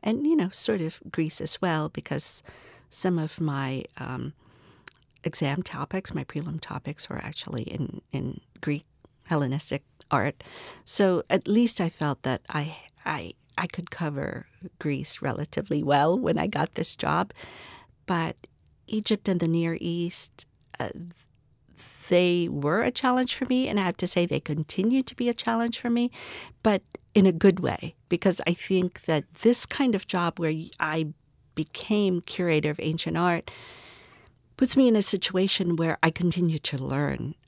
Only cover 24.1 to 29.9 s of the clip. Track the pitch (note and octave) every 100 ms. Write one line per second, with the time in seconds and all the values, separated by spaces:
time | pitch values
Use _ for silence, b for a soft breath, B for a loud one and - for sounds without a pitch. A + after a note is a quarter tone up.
24.1 | F3+ F3 C#3 - D3+ D#3 - G#3+ C4 B3+
25.1 | - A#3+ A#3 - A3+ A#3 - A#3+ A#3 A#3+
26.1 | B B B B - A3 G3 - - _
27.1 | G#3+ F#3+ E3 G3 F#3 C3+ - - - -
28.1 | F3 G3 F3+ - F3 - F#3 F3+ - -
29.1 | D#3 - - A3 A#3+ - - C4